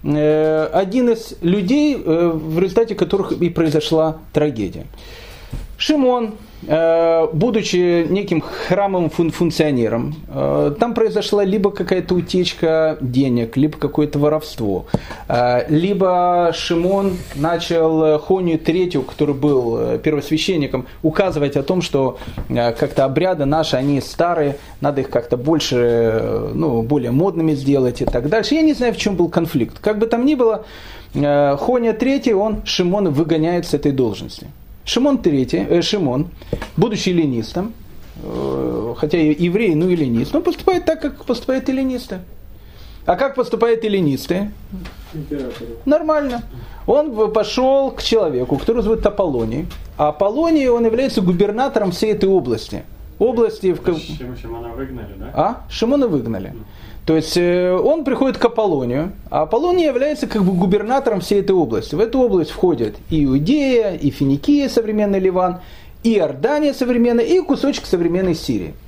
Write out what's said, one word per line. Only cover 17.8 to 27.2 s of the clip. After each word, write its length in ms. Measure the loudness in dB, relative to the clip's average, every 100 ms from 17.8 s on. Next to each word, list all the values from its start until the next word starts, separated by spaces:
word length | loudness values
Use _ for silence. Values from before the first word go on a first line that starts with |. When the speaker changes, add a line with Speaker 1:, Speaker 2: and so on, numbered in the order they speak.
| 2 2
Speaker 1:
э, 140 | 2 2
Хонию 400 | 2 0 2 0
третьему, 420 | 0 0 0 -2
который 320 | -4 -2 -2
был, 420 | 2 2 2 2 -2
э, 220 | -2 -2
первосвященником, 880 | 0 -2 -2 -2 0 0 -2 -4 -6 -4
указывать 540 | 0 2 2 2 0 0
о 80 |
том, 180 | 0 -2
что, 340 | 0 0 0 -4 -12 -10 -4
э, 240 | 0 0
как-то 300 | 0 -2 0
обряды 400 | 2 2 0 0
наши, 300 | 0 0 0
они 260 | 0 0 -2
старые, 580 | -4 -2 0 2 0 -2 -14 -4
надо 200 | -2 -2
их 100 | -2
как-то 260 | -4 -2 -2
больше, 400 | 2 0 2 2
э, 760 | 4 4 2 2 -2 -2 -4
ну, 280 | 0 0 0
более 280 | 2 0 2
модными 440 | 2